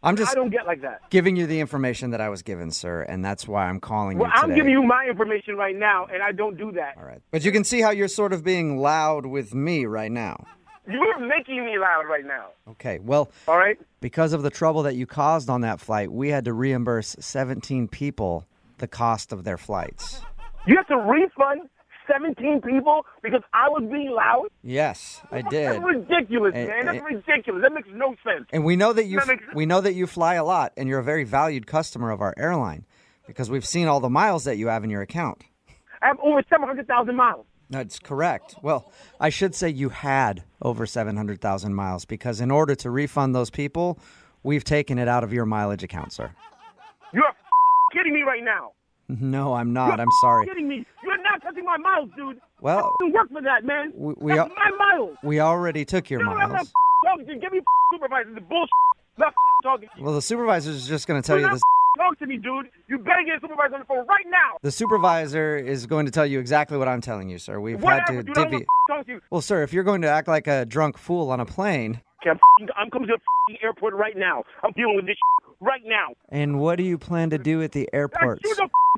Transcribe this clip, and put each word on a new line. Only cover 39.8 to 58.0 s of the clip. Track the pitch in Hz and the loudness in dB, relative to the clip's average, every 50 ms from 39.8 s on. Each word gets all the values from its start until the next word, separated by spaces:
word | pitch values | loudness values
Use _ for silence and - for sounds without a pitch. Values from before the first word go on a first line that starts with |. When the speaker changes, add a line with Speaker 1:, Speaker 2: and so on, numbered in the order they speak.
| 139 131 | -4 -4
Speaker 1:
had | - - - 143 135 135 131 110 98 87 82 _ _ _ | -4 -4 -2 0 2 2 2 2 0 -4 -10 _ _ _
over | - 123 120 113 117 | -4 -4 -2 -2 -6
seven | 107 - 120 110 104 104 | -6 -4 -4 -4 -2 -2
hundred | 104 107 104 104 92 | -4 -4 -6 -6 -4
thousand | - 104 98 95 92 104 98 | -2 -2 -2 -2 -4 -4 -4
miles | 98 98 95 92 87 - | -2 -2 -4 -4 -6 -8
because | _ 110 104 - 123 117 104 | _ -12 -8 -6 -8 -6 -4
in | 120 123 | -2 2
order | 135 147 156 143 139 | 4 2 4 2 0
to | - - 123 | -2 -2 -6
refund | 120 135 147 139 - 147 139 135 127 | -4 -4 -4 -2 -2 0 0 0 2
those | 127 123 113 | 0 -2 -2
people, | - - 147 143 _ 165 175 175 165 - - - - _ _ _ _ _ _ | -4 -6 -6 -6 _ -2 -2 -2 -4 -6 -12 -20 -20 _ _ _ _ _ _
we've | 131 147 147 - | -2 -2 -2 0
taken | - 151 151 143 - 135 123 | 0 0 0 0 0 -2 0
it | 123 | 2
out | 120 120 123 117 | 2 2 2 0
of | 104 110 | 0 -2
your | 123 117 | -2 0
mileage | 110 110 107 104 101 101 92 95 | 0 0 0 0 -2 -2 -4 -8
account, | - - 85 73 67 - | -10 -8 -10 -10 -10 -10
sir. | - 57 57 - _ - - _ _ - - _ _ - - _ _ _ - - | -12 -12 -12 -12 _ -20 -20 _ _ -20 -20 _ _ -20 -20 _ _ _ -6 0
Speaker 2:
You're | 208 605 571 | 2 2 2
f-, | - _ _ - - 1017 1017 988 988 - - 988 - | 0 _ _ 0 4 4 6 6 6 6 4 2 2
kidding | 339 370 330 294 | 0 -2 0 0
me | 302 285 | 0 0
right | 269 254 233 233 | 0 -2 -2 -2
now. | 226 214 185 139 110 _ _ _ _ _ _ _ _ | -4 -4 -4 -6 -10 _ _ _ _ _ _ _ _
Speaker 1:
No, | 135 110 131 135 131 135 139 143 127 | -8 -4 -4 -2 -2 -2 -2 -2 -2
I'm | 120 117 120 120 | -2 -2 -2 0
not. | 127 127 123 | 2 2 2
Speaker 2:
You're | 117 - 117 | 2 2 2
Speaker 1:
I'm | - 508 - | 2 4 4
sorry. | 508 - - 554 523 | 6 6 6 4 2
Speaker 2:
kidding | 381 381 359 302 277 | 0 -4 -6 -6 -4
me. | 285 240 - _ _ - 466 | -6 -6 -10 _ _ -14 -6
You're | 381 381 381 359 | -6 -4 -2 0
not | 415 415 339 - | -2 -2 -2 -4
touching | 339 339 330 359 | -10 -10 -8 -4
my | 359 349 320 | -4 -4 0
miles, | 320 381 381 330 294 214 170 | 0 0 0 0 0 -4 -10
dude. | 269 285 269 262 247 _ _ _ _ | -12 -10 -10 -12 -12 _ _ _ _
Speaker 1:
Well, | - 139 165 202 | -2 0 0 2
Speaker 2:
I | - 1017 988 1017 | 2 2 0 2
don't | 370 339 311 | 0 2 4
work | 453 - 240 262 | 2 2 2 -2
for | 302 269 | -6 -2
that, | 269 262 233 214 | 0 0 0 0
man. | 254 285 294 294 302 - | 0 -4 -4 -4 -6 -10
Speaker 1:
we, | - 143 151 147 - | -8 -8 -8 -8 -4
we | - 151 151 | 0 2 2
Speaker 2:
That's | - 165 311 | 2 2 0
Speaker 1:
al- | 359 | 0
Speaker 2:
my | 403 403 415 392 403 403 403 381 | 0 0 0 2 2 4 4 4
miles. | 330 233 180 147 - - | 2 0 -4 -6 -8 -4
Speaker 1:
we | 147 151 147 | 0 2 4
already | 151 160 170 175 175 170 160 156 147 | 4 4 4 2 0 -2 -2 -2 -4
took | - - 185 - - | 0 -2 -2 0 0
your | 139 120 - | -2 0 0
Speaker 2:
No, | - | 0
I'm | - 415 | 2 0
not | - - | 0 0
Speaker 1:
miles. | - - 339 - | 0 -2 -4 0
Speaker 2:
f-, | _ 988 1017 988 988 988 1017 698 | _ 4 6 6 6 6 6 4
talking | 381 339 254 | 2 0 -2
to | 247 302 | -10 -10
you. | 247 | -8
Give | - 370 381 | -8 -4 -4
me | 370 | -2
f-, | 277 - 1017 1017 1017 1017 1017 | 2 4 4 6 6 4 2
supervisors. | 339 | 0